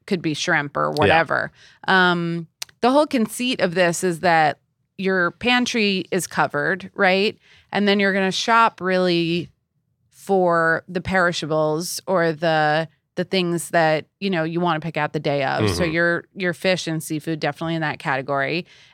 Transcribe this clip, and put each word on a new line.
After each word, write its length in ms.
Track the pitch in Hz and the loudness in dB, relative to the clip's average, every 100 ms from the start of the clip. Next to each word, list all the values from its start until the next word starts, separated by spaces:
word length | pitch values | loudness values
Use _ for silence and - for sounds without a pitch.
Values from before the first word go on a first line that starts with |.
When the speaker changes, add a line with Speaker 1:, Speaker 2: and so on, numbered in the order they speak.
| - | -6
Speaker 1:
could 160 | 180 | -4
be 120 | 160 | -2
shrimp 420 | 147 - 160 143 147 | -2 0 0 0 -2
or 120 | 151 | -2
Speaker 2:
Yeah. 60 | 151 | 2
Speaker 1:
whatever. 520 | 151 165 160 127 - - - _ - | 4 4 2 -2 -4 -10 -20 _ 0
Um, 600 | 190 180 175 170 170 165 - - _ | 4 4 2 -2 -4 -8 -16 -20 _
the 100 | 240 | 2
whole 160 | 277 311 | 2 2
conceit 540 | 254 214 - 247 - | 0 -2 -4 -4 -2
of 120 | 196 | 0
this 300 | 170 175 165 | 2 0 0
is 160 | 185 160 | -2 -2
that 400 | 180 165 151 - _ _ _ - | 2 4 2 0 _ _ _ -6
your 340 | 190 190 170 | -2 0 -2
pantry 720 | - 233 247 247 233 202 185 - | -2 0 0 0 0 0 -2 -2
is 160 | 190 - | -4 -4
covered, 640 | - 147 147 147 185 190 | -2 -2 0 -2 -4 -6
right? 440 | - 190 190 202 - _ _ _ | 0 2 2 0 -4 _ _ _
And 160 | 196 208 | -2 2
then 140 | 202 | 2
you're 120 | 196 | 2
gonna 160 | 196 190 | 0 0
shop 480 | 180 - 226 226 - | -2 2 4 4 0
really 680 | 180 185 185 170 165 170 143 _ _ _ _ _ _ | -2 0 2 2 0 -2 -6 _ _ _ _ _ _
for 720 | - - 190 180 170 165 160 - | -12 -2 2 2 2 2 0 -4
the 100 | 180 | -8
perishables 1000 | 175 190 175 160 151 156 156 156 180 - - | -2 0 2 0 -2 0 0 -2 -4 -8 -2
or 280 | 185 165 | 0 0
the, 540 | 156 165 156 151 151 160 _ _ - | 0 0 2 2 0 -2 _ _ -8
the 80 | |
things 460 | 175 190 175 170 - | -2 -2 0 -2 0
that, 340 | 175 160 156 - - | 2 2 2 -4 -8
you 100 | 196 | -4
know, 140 | 180 | -2
you 160 | 160 170 | -2 -2
wanna 200 | 175 156 | -2 -2
pick 180 | 165 151 | -4 -4
out 160 | 147 | -4
the 60 | 160 | -2
day 240 | 147 143 | -2 0
of. 260 | 135 139 107 | 0 0 0
So 140 | 87 | 0
Speaker 2:
Mm-hmm. 80 | 175 | -2
Speaker 1:
your, 300 | 165 170 170 - 202 | 0 0 -2 -6 -6
your 180 | 180 | -6
fish 320 | 165 190 180 - | -2 0 0 -2
and 140 | 160 | -6
seafood 380 | - 156 165 156 | -4 -6 -6 -4
definitely 360 | 151 - 165 165 | -4 -4 -4 -4
in 60 | |
that 180 | 151 - | -4 -4
category. 680 | 160 135 131 139 135 165 175 - - | -4 -4 -2 -2 -2 -4 -8 -16 -16